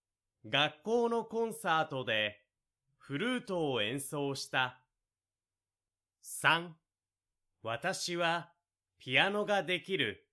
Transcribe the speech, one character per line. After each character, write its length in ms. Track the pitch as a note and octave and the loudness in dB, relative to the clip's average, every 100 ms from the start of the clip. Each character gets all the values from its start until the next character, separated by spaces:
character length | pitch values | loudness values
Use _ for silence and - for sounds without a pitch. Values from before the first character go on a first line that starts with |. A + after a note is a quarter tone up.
| _ _ _ _ | _ _ _ _
学 380 | A2 C3+ D3+ - | -2 2 2 -2
校 260 | G#3 A#3 A#3 | 0 2 2
の 160 | A#3 | 0
コ 220 | A3+ A3+ A3+ | -2 -4 -4
ン 80 | |
サ 240 | G#3+ F#3 D#3+ | -4 0 2
ー 100 | - | 0
ト 160 | C3+ | -2
で 360 | A#2+ G#2+ G#2 - _ _ _ _ _ _ | 0 2 0 -2 _ _ _ _ _ _
フ 220 | - C#3 | -8 -4
ル 240 | A#3 B3 | -2 -2
ー 20 | |
ト 260 | - F3+ D3+ | -2 -2 0
を 120 | A#2+ | 0
演 180 | G#2 C#3 | 0 -2
奏 340 | C#3 D3 C#3 | -4 -4 -2
し 140 | C3+ - | -4 -4
た。 320 | C#3 B2 - _ _ _ _ _ _ _ _ _ _ _ _ _ _ | -2 -2 -4 _ _ _ _ _ _ _ _ _ _ _ _ _ _
三、 540 | - - C#3+ E3 F3 D#3 _ _ _ _ _ _ _ _ | -12 0 4 4 0 -12 _ _ _ _ _ _ _ _
私 540 | A2 A#2 F3+ F#3 - E3+ | -6 -4 -4 -4 -4 0
は 360 | E3+ E3+ - _ _ _ _ _ | 2 0 -2 _ _ _ _ _
ピ 220 | B2+ C3 | 0 4
ア 100 | F#3 | 4
ノ 140 | G#3 | 2
が 180 | G3+ G3+ | 0 0
で 180 | D#3+ F3+ | 0 -2
き 160 | F#3 F3+ | -2 0
る。 300 | A2+ F#2 _ | 0 -2 _